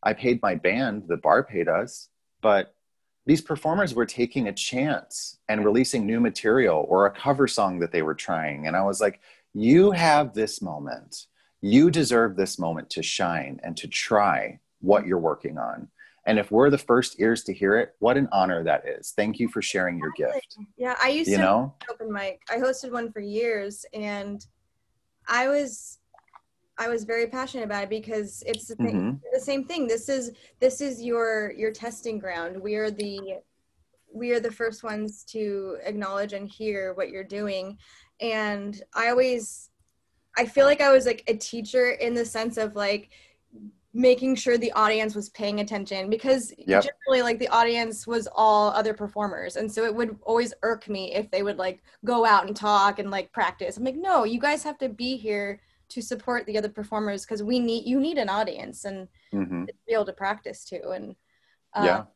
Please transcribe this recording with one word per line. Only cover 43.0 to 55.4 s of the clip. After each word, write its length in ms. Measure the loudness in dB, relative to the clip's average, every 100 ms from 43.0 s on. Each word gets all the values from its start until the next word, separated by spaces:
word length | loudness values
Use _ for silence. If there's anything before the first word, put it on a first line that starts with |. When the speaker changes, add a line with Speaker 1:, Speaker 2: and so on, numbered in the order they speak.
| -4 -20 _ _ _ -20 -20 _ _
Speaker 2:
making 420 | 4 6 6 4 0
sure 220 | 2 2
the 140 | 2
audience 420 | 2 2 2 0 -4
was 140 | -10
paying 320 | -6 -4 -2
attention 480 | -4 -6 -6 -6 -2
because 440 | -2 2 2 0 -12
Speaker 1:
Yep. 260 | 2 4
Speaker 2:
generally, 380 | 4 -2 0 2
like, 180 | 2 0
the 80 | 2
audience 580 | 2 4 2 -2 -6 -4
was 220 | -4 -4 4
all 340 | 6 6 4
other 220 | 2 -2
performers. 600 | -2 -6 -4 -4 -4 -8 -6
And 160 | -6
so 140 | -2 -2
it 100 | 0
would 220 | -4 -4
always 300 | 0 0 0 -2
irk 260 | -2 -2 -6
me 240 | -8 -4
if 180 | -4 -2
they 120 | -2
would, 140 | -2 -2
like, 240 | -4 -6 _ _
go 220 | -2 2 6
out 200 | 6 4
and 60 | -4
talk 440 | 2 4 4 2
and, 100 | -4
like, 220 | -4 -6
practice. 460 | -2 -2 -2 -10 -6
I'm 80 | -6
like, 100 | -4
"No, 300 | 2 2 2
you 140 | 0
guys 220 | 0 -2
have 140 | -4 -6
to 100 | -8
be 260 | -6 -6 -6
here 460 | -4 -4